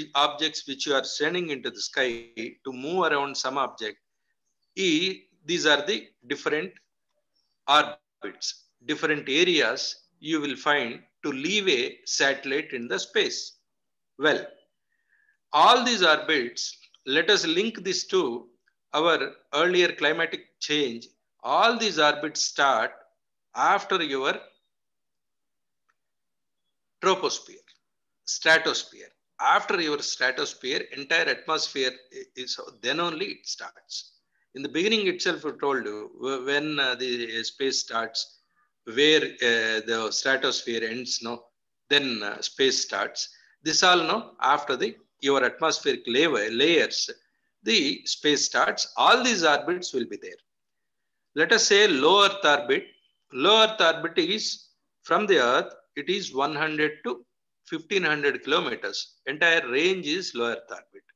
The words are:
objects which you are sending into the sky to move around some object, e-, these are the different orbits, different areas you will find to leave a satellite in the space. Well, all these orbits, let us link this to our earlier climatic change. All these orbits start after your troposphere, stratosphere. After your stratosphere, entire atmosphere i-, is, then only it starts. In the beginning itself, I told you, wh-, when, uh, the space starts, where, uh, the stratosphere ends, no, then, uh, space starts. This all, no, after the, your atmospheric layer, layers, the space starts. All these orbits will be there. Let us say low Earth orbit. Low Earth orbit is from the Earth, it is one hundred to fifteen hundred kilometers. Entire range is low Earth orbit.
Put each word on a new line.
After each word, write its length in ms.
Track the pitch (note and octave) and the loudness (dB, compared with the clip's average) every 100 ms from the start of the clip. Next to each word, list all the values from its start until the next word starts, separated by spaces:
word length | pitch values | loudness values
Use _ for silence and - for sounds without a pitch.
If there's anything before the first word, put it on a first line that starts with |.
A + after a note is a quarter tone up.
| D3+ C#3+ | -4 0
objects 500 | D3 D3 D#3 - - | 0 0 -4 -4 -10
which 180 | C3 D3+ | -6 -2
you 80 | |
are 100 | C3+ | 0
sending 460 | - - D3+ F3+ E3+ | -2 -2 -2 -2 -4
into 200 | C3+ A#2+ | -6 -8
the 120 | A#2+ | -10
sky 460 | - C#3+ B2+ A#2 A#2 A2+ | -6 -2 -2 -4 -10 -12
to 360 | A#2 - C3+ | -12 -12 -14
move 400 | B2 C#3 F#3 D#3+ | -10 -4 0 2
around 240 | D3 C#3 C3+ | 0 -2 -4
some 220 | C3 C#3 | -4 -2
object, 400 | B2+ - G#2+ - _ _ _ _ _ _ _ - | -4 -6 -10 -10 _ _ _ _ _ _ _ -4
e-, 480 | F#3 D#3 F#3+ F#3+ _ _ D3+ | 0 0 0 -4 _ _ -4
these 200 | E3+ D3+ | 0 2
are 200 | C#3 D3 | 2 2
the 220 | A3 - _ B2 | -4 -6 _ -10
different 440 | C#3+ D#3 D3+ F#3 - _ _ _ _ _ _ _ _ - | -8 -4 -4 -4 -12 _ _ _ _ _ _ _ _ 4
orbits, 960 | D3 - - _ _ G2 - - - _ _ B2 | 4 4 -2 _ _ -14 -10 -10 -10 _ _ -8
different 420 | D3+ D#3+ D3 C3+ | -2 -2 -2 0
areas 760 | C#3+ F#3 D#3+ A2+ B2 - - _ _ | 2 2 4 2 0 -6 -10 _ _
you 200 | D3+ D#3+ | -6 -4
will 160 | D3 B2+ | -4 -4
find 460 | D3+ D3 A#2 C#3 - _ | 0 0 -2 -8 -18 _
to 80 | D3+ | -8
leave 340 | C3+ D#3 G#3 F#3+ | -4 -2 0 2
a 300 | B2+ B2 - - | 0 0 -8 -8
satellite 680 | - C#3 C3+ C3+ C#3 D#3 | 0 0 0 -2 -4 -4
in 160 | B2+ A#2+ | -8 -6
the 100 | B2+ | -6
space. 600 | - A3 C#3+ - - - _ _ _ _ _ - | -4 -2 -2 -4 -10 -16 _ _ _ _ _ -2
Well, 280 | D#3 A#2+ - - _ _ _ _ _ _ _ _ _ | 0 0 -4 -16 _ _ _ _ _ _ _ _ _
all 320 | D3+ F#3+ B3 A#3+ | 6 8 6 4
these 180 | A3+ | 2
orbits, 720 | E3+ D3 - D3+ A#2+ - - - _ _ C3 | 4 4 2 0 0 -6 -10 -12 _ _ -2
let 240 | C#3+ E3+ | 0 4
us 160 | G3 E3+ | 2 2
link 380 | E3+ A3 A3 | 0 -2 -4
this 220 | F#3 - - | -6 -6 -2
to 400 | F#3+ C#3 A#2+ - _ _ _ _ | 0 0 -4 -12 _ _ _ _
our 380 | D3+ E3+ D3+ C#3 - _ | 0 2 2 -2 -10 _
earlier 380 | C#3+ F3 F3+ E3+ | 0 2 4 2
climatic 540 | - D3+ D#3 E3 - - _ | 2 0 0 -2 -6 -14 _
change. 480 | - D3 C#3 A#2 - _ _ _ | -2 0 0 -4 -14 _ _ _
All 340 | A#2 D#3+ A3+ A#3 | -2 2 4 2
these 220 | A3 D#3 | 0 2
orbits 420 | D3 D3 D#3 - | 2 2 -2 -4
start 500 | - - C#3 A#2 A#2 - _ _ _ _ _ A#2+ | -4 2 2 4 0 -4 _ _ _ _ _ 0
after 480 | D3 G3 - F#3 | 2 2 0 -2
your 300 | D#3 C3+ C#3 - - _ _ _ _ _ _ _ _ _ _ _ _ _ _ _ _ _ _ _ _ _ _ _ _ _ | -2 -2 -2 -4 -8 _ _ _ _ _ _ _ _ _ _ _ _ _ _ _ _ _ _ _ _ _ _ _ _ _
troposphere, 680 | F#3 F#3 D3 - - - _ _ _ _ _ _ - | 0 2 0 -4 -10 -20 _ _ _ _ _ _ -10
stratosphere. 840 | - D#3+ E3 D#3+ A#2+ - - - _ _ - | -2 4 4 4 -2 -6 -14 -20 _ _ -2
After 400 | C3+ F#3+ - G3 | 2 4 2 0
your 200 | D#3 D3 | 0 -2
stratosphere, 840 | - - B2+ B2+ C3+ - B2+ C#3+ - C3 | -4 -2 -2 -2 -6 -6 -6 -6 -6 -10
entire 320 | C#3 E3+ D3+ | -2 0 0
atmosphere 640 | B2 - D#3 - C#3 B2+ B2+ _ | -2 -2 -2 -2 -2 -4 -4 _
i-, 100 | C3+ C3 B2+ | -18 -16 -14
is, 240 | B2+ - - A2 | -10 -10 -12 -8
then 180 | A#2+ D3+ | -4 -2
only 260 | F3 D#3+ G3+ | -2 -4 -8
it 200 | - - | -8 -12
starts. 680 | - - - _ - - _ _ _ _ C3+ | -12 -12 -18 _ -16 -16 _ _ _ _ -12
In 80 | |
the 60 | C#3+ | -6
beginning 380 | D#3 G3+ A3 F#3+ | -2 0 2 0
itself, 380 | F3 F#3 D3+ D3 | -2 -2 -2 -6
I 60 | - | -4
told 240 | C#3+ C3 G#2 | -2 -2 -4
you, 260 | G#2 G#2 - | -8 -12 -10
wh-, 260 | B2+ C3+ C3 | -6 -6 -2
when, 320 | C#3+ D3+ D3 | -2 -2 -2
uh, 160 | C3 A#2+ | -2 -2
the 460 | B2+ A#2+ A2+ A2+ | -4 -4 -4 -6
space 360 | A2+ - C3+ - | -8 -4 -2 -2
starts, 600 | - A2+ A2 - - _ _ _ _ _ | -4 -4 -4 -6 -10 _ _ _ _ _
where, 380 | A#2 A2+ D3 D#3 | -8 2 4 4
uh, 580 | - - A#2+ A#2 A2+ A2 A2 | 2 -2 0 2 0 -2 -2
the 220 | A2+ G#2+ | -2 -2
stratosphere 720 | - C3+ C3 C3+ A#2 A#2+ A2+ | -2 0 0 0 -2 -4 -4
ends, 360 | A2 A#2+ B2 - | -4 -6 -6 -8
no, 220 | A#2 A#2 - _ _ _ - | -6 -12 -14 _ _ _ 0
then, 320 | C#3+ C3+ A2+ | 0 0 -4
uh, 200 | G2+ A2 | -6 -8
space 400 | - - C3+ - | -8 0 2 2
starts. 480 | - G2 A2 - - - _ _ | -2 -4 -4 -6 -10 -14 _ _
This 200 | D#3 D3+ | -4 2
all, 140 | F#3 F3 | 4 4
no, 340 | D#3+ G#3+ - - | 2 -2 -4 -2
after 340 | C3 C#3+ - C3 | 0 2 0 -4
the, 220 | G3+ - _ _ | -4 -6 _ _
your 220 | C#3 C#3 | 0 2
atmospheric 600 | B2 - D#3+ C#3 D3 A#2+ - | 2 0 -2 0 -2 -4 -2
layer, 440 | B2 E3 A#2 G#2+ | 0 2 2 -2
layers, 580 | A#2 D3+ E3 G#2+ - - - _ _ _ _ | 0 2 4 2 -2 -6 -8 _ _ _ _
the 380 | A2 G3 C3 F2+ - | -2 0 0 -4 -6
space 400 | - D3+ C#3 - | -2 0 0 0
starts. 480 | B2 D#3+ - - - | 0 0 -2 -4 2
All 260 | D3+ B3 | 4 4
these 200 | B3 G#3 | 2 2
orbits 480 | D#3+ C#3+ D3 F3+ - | 2 2 0 -4 -4
will 120 | C3 A#2 | -6 -6
be 120 | G2+ | -8
there. 160 | - - _ _ _ _ _ _ _ _ _ D3 | -14 -18 _ _ _ _ _ _ _ _ _ -2
Let 160 | E3+ | 2
us 140 | A3 - | 2 6
say 200 | G3+ G#3 | 6 6
low 380 | C#3 D3 G3+ G3 | 4 4 6 4
Earth 200 | - D#3 | 2 2
orbit. 400 | C#3+ B2+ D#3 - _ _ _ _ | 2 2 -2 -2 _ _ _ _
Low 300 | C3 E3+ A3 | 0 4 6
Earth 180 | A3 A3 | 6 4
orbit 360 | E3+ D#3 E3 F#3 | 2 2 -2 -2
is 500 | E3 G#3+ - - - _ _ _ | 0 -2 -4 -8 -14 _ _ _
from 240 | - E3+ G#3 | -2 0 4
the 140 | E3 | 4
Earth, 340 | A#2+ C#3 F3 - _ - | 4 2 0 -8 _ -10
it 120 | C#3 | -4
is 280 | G3 F3+ C3 | -4 -4 -4
one 200 | C#3+ D3+ | -2 -2
hundred 480 | D#3 D3+ D3+ D3+ | -2 0 -2 -2
to 220 | A#3+ - - _ _ _ _ | -8 -8 -12 _ _ _ _
fifteen 380 | E3 - F#3+ | -12 -4 -2
hundred 400 | E3 D3 C#3+ B2 | 0 0 0 -2
kilometers. 720 | C3 E3 D3 A2 G2 - - _ C3+ | 0 0 0 -4 -6 -8 -10 _ -10
Entire 420 | D3+ E3+ E3 B2 | -2 2 2 2
range 360 | C3 F3 F#3+ D3 | 0 0 0 -2
is 300 | F3 F3 A#2+ | -4 -4 -4
low 160 | A#2 | -2
Earth 180 | A2 - | -4 -8
orbit. 340 | G2 - - _ | -16 -16 -20 _